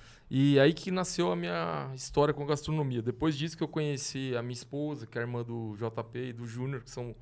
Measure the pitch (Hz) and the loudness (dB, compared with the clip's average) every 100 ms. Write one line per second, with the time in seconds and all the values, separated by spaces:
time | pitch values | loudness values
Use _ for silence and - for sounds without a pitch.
0 | - - - 131 139 139 139 165 190 185 | -18 -20 -2 4 6 8 8 6 0 -2
1 | 180 - 175 175 175 175 165 156 131 131 | 0 2 2 2 -2 -2 -2 -2 -4 -8
2 | - - 147 143 143 147 147 156 139 123 | -2 4 4 4 0 0 0 0 0 0
3 | 113 113 160 139 160 160 160 - 151 135 | -2 0 0 0 -4 -2 -4 -2 -2 -2
4 | - 135 135 120 120 120 - 143 147 143 | -4 -4 -2 -2 -4 -6 -6 -4 -4 -4
5 | 113 120 120 120 117 117 113 104 113 110 | -6 -4 -2 -4 -4 -4 -6 -4 -4 -4
6 | 113 120 127 117 120 117 131 135 - - | -6 -6 -6 -8 -8 -6 -4 -6 -8 -10
7 | 120 - | -8 -10